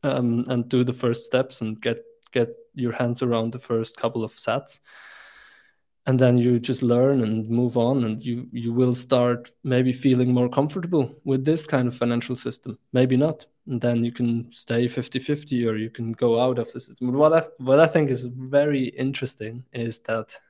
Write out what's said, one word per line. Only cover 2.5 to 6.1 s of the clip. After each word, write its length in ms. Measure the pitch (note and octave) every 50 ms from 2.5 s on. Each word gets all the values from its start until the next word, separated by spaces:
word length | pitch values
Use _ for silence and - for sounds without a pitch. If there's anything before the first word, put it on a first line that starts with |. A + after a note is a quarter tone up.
| - - - _ _
your 180 | - B2 A#2+ A2+
hands 300 | - B2+ A#2+ A#2+ - C3
around 300 | B2 A#2 A#2 A2+ A#2 A2+
the 60 | B2
first 400 | - - A#2+ A2+ A2+ - - -
couple 260 | - A2+ A2+ A#2 A2
of 100 | A2+ -
sats. 440 | - - - A2 C#3 - - - - _ _ - - - - - - - - - - - - - _ _ _ _ _ _ _ _ _ _
And 120 | -